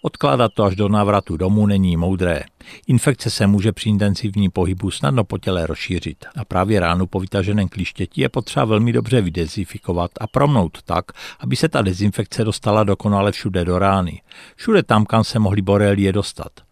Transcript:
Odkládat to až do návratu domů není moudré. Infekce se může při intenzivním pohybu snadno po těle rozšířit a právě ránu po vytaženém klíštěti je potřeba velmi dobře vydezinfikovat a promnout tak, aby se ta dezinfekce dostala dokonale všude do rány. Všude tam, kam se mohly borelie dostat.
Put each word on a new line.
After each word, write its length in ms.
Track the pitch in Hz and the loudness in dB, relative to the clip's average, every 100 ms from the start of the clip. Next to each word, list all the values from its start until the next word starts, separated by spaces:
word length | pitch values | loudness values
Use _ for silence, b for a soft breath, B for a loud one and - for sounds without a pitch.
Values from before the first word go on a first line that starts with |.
Odkládat 500 | 160 - 143 135 113 | -6 -2 0 2 0
to 100 | - | 2
až 120 | 104 95 | 0 2
do 120 | 104 | 2
návratu 480 | 104 101 104 - 80 | 2 2 0 0 -2
domů 300 | 92 104 104 | 0 2 4
není 300 | 98 95 82 | 4 2 2
moudré. 460 | 87 95 87 80 - _ B B - | 0 0 0 -2 -6 _ B B 0
Infekce 440 | 123 - 131 - | 2 2 0 -4
se 160 | - 101 | 0 2
může 260 | 101 104 | 4 0
při 160 | 95 110 | -2 -2
intenzivním 600 | 101 101 98 107 101 98 | 0 0 -2 -4 0 0
pohybu 400 | 95 90 95 101 | 0 -2 -2 -4
snadno 340 | - 143 131 | -2 0 0
po 140 | 101 98 | -2 -4
těle 280 | - 90 80 | -4 -2 -4
rozšířit 580 | 80 - 87 85 73 - - | -6 -6 -6 -6 -12 -14 -12
a 80 | |
právě 360 | 104 95 95 107 | -4 0 2 2
ránu 260 | 85 90 92 | 2 0 -2
po 140 | 98 | -4
vytaženém 480 | 95 101 95 104 92 | -2 -2 0 0 -2
klíštěti 520 | - 90 - 90 - | -4 -8 -6 -6 -2
je 80 | 135 | -2
potřeba 360 | 139 - - | -4 -4 -2
velmi 280 | 120 107 120 | 0 2 2
dobře 280 | 120 110 127 | 0 2 0
vydezinfikovat 920 | 90 82 80 - 90 - - 85 85 - | 0 -2 -4 -6 -8 -10 -6 -4 -4 -6
a 60 | 101 | -4
promnout 560 | 131 143 131 85 - | 0 2 2 0 -6
tak, 220 | - 85 - B B B | -4 -4 -4 B B B
aby 160 | 123 127 | -6 -2
se 120 | 160 | 0
ta 140 | 151 | 0
dezinfekce 640 | 98 90 104 - 104 - | 0 0 -2 -2 -6 -2
dostala 400 | 110 - 117 107 | -2 -2 0 2
dokonale 480 | 104 95 107 101 101 | 2 0 0 2 0
všude 320 | - 110 92 | -2 -4 -2
do 140 | 87 87 | 0 2
rány. 440 | 98 98 87 - B B B B | 2 2 -2 -8 B B B B
Všude 260 | - 208 | 2 2
tam, 240 | - 107 107 | 4 2 4
kam 180 | 113 | 0
se 140 | 110 117 | 0 0
mohly 240 | 104 101 | 0 0
borelie 500 | 98 101 104 101 98 | 2 2 4 2 2
dostat. 400 | 98 - - - - _ | 0 -4 -10 -16 -18 _